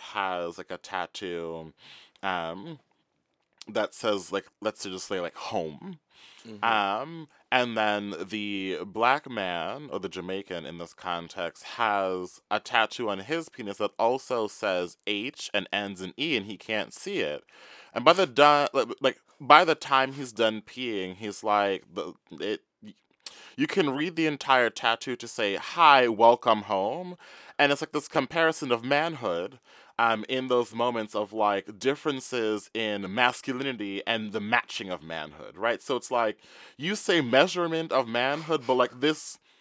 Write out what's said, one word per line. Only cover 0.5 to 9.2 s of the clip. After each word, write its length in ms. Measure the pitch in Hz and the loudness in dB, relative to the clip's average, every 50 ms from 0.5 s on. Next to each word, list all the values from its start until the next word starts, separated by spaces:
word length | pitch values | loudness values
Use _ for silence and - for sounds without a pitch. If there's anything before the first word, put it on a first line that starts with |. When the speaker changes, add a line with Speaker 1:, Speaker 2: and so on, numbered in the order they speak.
| 87 - | -8 -12
Speaker 1:
like, 120 | 90 - | -12 -12
a 60 | 90 | -12
tattoo, 960 | 87 - - - 92 87 - _ - 101 90 87 85 85 82 82 82 80 80 - _ - - - - - _ _ _ | -14 -12 -8 -6 -6 -6 -6 _ -10 -8 -6 -6 -6 -6 -6 -8 -10 -12 -16 -20 _ -20 -20 -20 -20 -20 _ _ _
um, 560 | - 98 92 87 82 82 85 92 101 170 160 139 _ _ _ _ _ _ _ _ _ _ _ _ _ _ _ _ - - | -4 -2 -2 -2 -4 -6 -8 -10 -12 -14 -16 -16 _ _ _ _ _ _ _ _ _ _ _ _ _ _ _ _ -18 -6
that 260 | 104 113 107 - - | -4 -4 -4 -4 -6
says, 360 | - - 113 104 98 87 - | -4 -2 -2 -2 -2 -4 -4
like, 160 | 92 98 - - _ _ | -4 -6 -6 -6 _ _
let's 220 | 101 107 104 - | -6 -6 -6 -6
just 240 | - 101 92 92 - - | -10 -8 -8 -8 -6 -6
say, 100 | 101 92 | -4 -4
like, 160 | 87 82 - | -4 -6 -8
home. 640 | - - - 113 101 85 80 76 - - 196 180 156 _ _ _ _ - - - - - | -10 -12 -6 -4 -4 -4 -6 -8 -12 -14 -16 -16 -16 _ _ _ _ -20 -20 -20 -20 -18
Speaker 2:
Mm-hmm. 180 | 117 110 104 113 | -18 -10 -2 0
Speaker 1:
Um, 640 | 117 113 107 101 98 101 110 135 156 170 165 156 - _ _ _ _ | 0 2 2 2 0 -2 -4 -4 -8 -12 -14 -16 -18 _ _ _ _
and 240 | 123 127 123 120 113 | 2 2 2 2 0
then 380 | 110 107 107 104 104 101 101 95 78 | 0 2 2 2 0 -2 -4 -6 -8
the 580 | 95 95 107 107 104 104 101 98 95 95 90 76 92 | -8 -6 -6 -6 -4 -4 -4 -4 -2 -2 -4 -4 -6
black 460 | 101 90 110 113 123 135 147 | -8 -2 2 2 2 2 2